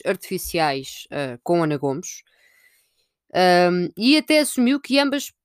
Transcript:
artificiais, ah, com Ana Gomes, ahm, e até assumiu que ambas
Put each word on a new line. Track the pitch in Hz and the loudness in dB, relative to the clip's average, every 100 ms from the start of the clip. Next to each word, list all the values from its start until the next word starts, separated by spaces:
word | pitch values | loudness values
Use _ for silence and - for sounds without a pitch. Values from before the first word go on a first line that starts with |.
artificiais, | - 190 - 185 - 170 156 139 135 - - | -6 -6 -6 -8 -6 -2 -2 -4 -10 -16 -12
ah, | 147 135 120 | -8 -8 -8
com | - 175 | -2 0
Ana | 156 147 | 0 -2
Gomes, | 143 135 - - _ _ _ _ _ _ _ _ _ _ _ | -4 -4 -10 -18 _ _ _ _ _ _ _ _ _ _ _
ahm, | 175 180 175 180 180 175 - | 2 4 6 4 2 -2 0
e | 240 302 | 2 2
até | 302 311 | 4 2
assumiu | 285 - 240 277 | 2 0 0 0
que | - 277 | 0 0
ambas | 277 277 - _ | 0 -2 -8 _